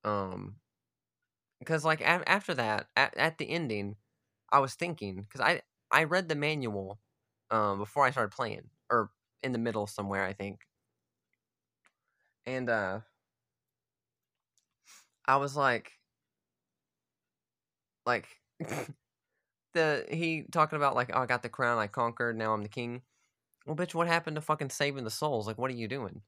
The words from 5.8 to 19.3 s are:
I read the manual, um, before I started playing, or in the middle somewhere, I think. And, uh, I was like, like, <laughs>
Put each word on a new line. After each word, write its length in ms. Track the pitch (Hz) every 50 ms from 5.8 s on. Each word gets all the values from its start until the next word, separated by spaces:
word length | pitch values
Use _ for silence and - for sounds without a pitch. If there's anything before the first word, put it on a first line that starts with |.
| _ _
I 140 | - 143 160
read 240 | 147 170 185 190 165
the 60 | 156
manual, 680 | 143 147 151 156 147 131 113 104 98 98 95 104 - _ _ _ _ _ _ _ _ _ _
um, 280 | 110 110 107 104 98 98
before 260 | 104 - - 147 139
I 60 | 127
started 240 | 135 135 113 101 -
playing, 360 | - 123 107 104 - - - _ _ _ _
or 200 | 120 117 107 - _ _ _ _ _ _
in 100 | - 131
the 60 | 123 117
middle 280 | 113 117 110 110 104
somewhere, 380 | 104 - - 101 101 98 98 98
I 80 | 92
think. 340 | 98 - 98 101 95 - - _ _ _ _ _ _ _ _ _ _ _ _ _ _ _ _ _ _ _ _ _ _ _ _ _ _ _ _ _ _ _ _ _ _ _ _
And, 220 | 123 131 131 127 120
uh, 320 | 117 110 101 92 95 107 110 _ _ _ _ _ _ _ _ _ _ _ _ _ _ _ _ _ _ _ _ _ _ _ _ _ _ _ _ _ _ _ _ _ _ _ _ - - - _ _ _ _ _
I 100 | - 131
was 200 | 139 139 143 135
like, 360 | 147 139 131 120 107 - - - _ _ _ _ _ _ _ _ _ _ _ _ _ _ _ _ _ _ _ _ _ _ _ _ _ _ _ _ _ _ _ _ _ _ _ _ _ _ _ _ _ _
like, 240 | 120 120 107 - - - _ _ _ _ _
<laughs> 340 | 165 - - - - - 147 _ _ _ _ _ _ _